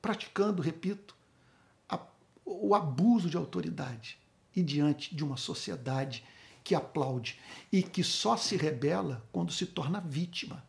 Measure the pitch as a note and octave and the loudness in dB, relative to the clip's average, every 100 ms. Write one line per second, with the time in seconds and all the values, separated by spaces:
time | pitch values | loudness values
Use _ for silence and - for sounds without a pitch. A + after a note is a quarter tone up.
0 | G#3+ G#3 - - G#3 F3+ D3+ D#3+ F#3 G3+ | -2 -4 -4 0 2 2 0 -2 -4 -4
1 | - - _ _ _ _ _ _ - - | -10 -20 _ _ _ _ _ _ -6 -6
2 | - _ _ _ - F#3 G#3 G3+ D#3+ B2+ | -6 _ _ _ -10 -4 4 4 4 4
3 | A3 A#3 F3 E3+ D#3 F3+ E3 D3+ C3 A2+ | 6 6 4 -2 -2 -2 -4 -4 -6 -8
4 | - - _ _ _ - E3 D3 D3 C#3+ | -12 -16 _ _ _ 0 2 4 4 2
5 | - D3+ D3 C3 - - - G2 B2 C3 | -4 -4 -4 -4 -6 -6 -6 -6 -2 -2
6 | C3+ A#2 - - - - - E3 - D#3 | -2 -6 -14 -20 -20 -16 0 0 0 -2
7 | C3 B2+ A2 - - - - F#3+ F3+ - | 0 0 -4 -10 -16 -18 2 2 2 0
8 | F3 - G#3 A#3 - F#3+ D3+ C3 C#3+ F#3 | 0 2 2 2 2 2 0 2 0 0
9 | F3 A#2+ - F3 E3+ - F3+ - C#3+ G3+ | -2 -6 -6 -2 -2 -2 -4 -2 -2 -2
10 | F3 C#3 F3 - - C3+ | -2 -4 -4 -6 -8 -12